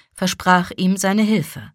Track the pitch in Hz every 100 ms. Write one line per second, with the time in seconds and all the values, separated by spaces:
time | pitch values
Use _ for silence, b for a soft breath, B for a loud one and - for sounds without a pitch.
0 | B - 180 - 185 180 180 - 185 196
1 | 190 202 214 214 147 - -